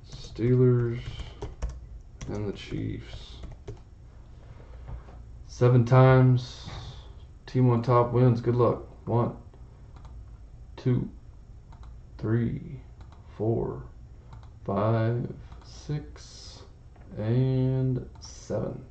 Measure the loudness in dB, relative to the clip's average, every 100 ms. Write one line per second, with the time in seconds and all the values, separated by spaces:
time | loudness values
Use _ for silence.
0 | -18 -16 -14 -2 2 6 6 6 2 -4
1 | -8 -10 -12 -10 -12 -8 -8 -8 -14 -16
2 | -16 -14 -8 -4 -4 -8 -8 -6 -4 -6
3 | -10 -14 -14 -14 -14 -14 -14 -16 -18 -20
4 | -20 -20 -20 -20 -18 -18 -18 -16 -14 -14
5 | -14 -18 -18 -18 -18 2 6 6 8 8
6 | 10 10 8 6 0 -12 -12 -12 -12 -14
7 | -16 -18 -18 -18 -4 2 4 4 4 4
8 | 4 6 6 4 2 4 4 2 -6 -14
9 | -2 0 0 -4 -16 -20 -20 -20 -20 -18
10 | -16 -16 -18 -18 -20 -20 -18 -4 0 0
11 | -2 -10 -20 -20 -20 -20 -20 -18 -18 -18
12 | -18 -10 -2 0 0 -4 -10 -14 -16 -20
13 | -20 -20 -20 -4 -2 0 -2 -8 -12 -16
14 | -20 -20 -18 -18 -18 -12 -4 0 2 2
15 | 2 0 -4 -8 -16 -18 -18 -18 -8 -8
16 | -8 -16 -18 -18 -18 -18 -20 -20 -20 -20
17 | -14 -6 0 2 2 2 2 0 0 -2
18 | -6 -16 -18 -18 -6 -6 -4 -8 -16